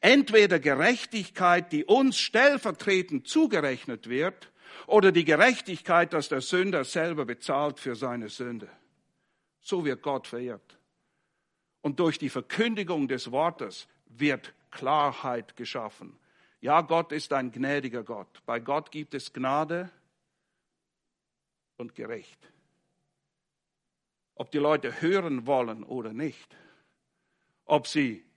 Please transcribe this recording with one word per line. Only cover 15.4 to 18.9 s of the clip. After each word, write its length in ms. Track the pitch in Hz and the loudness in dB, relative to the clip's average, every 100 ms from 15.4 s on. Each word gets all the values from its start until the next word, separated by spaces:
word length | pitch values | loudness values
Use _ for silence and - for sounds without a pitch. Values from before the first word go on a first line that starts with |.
| 113 - | -8 -14
geschaffen. 600 | 117 131 107 - 95 - _ _ _ _ | -12 -10 -10 -14 -20 -20 _ _ _ _
Ja, 200 | 120 156 | 0 2
Gott 320 | 156 165 165 | 2 0 -2
ist 200 | 151 - | -6 -4
ein 180 | 139 127 | -4 -4
gnädiger 500 | 120 135 143 131 120 | -4 -4 -2 -4 -8
Gott. 380 | 110 107 95 _ - | -10 -12 -14 _ -8
Bei 120 | 120 | -6
Gott 320 | 117 147 151 | -2 -4 -4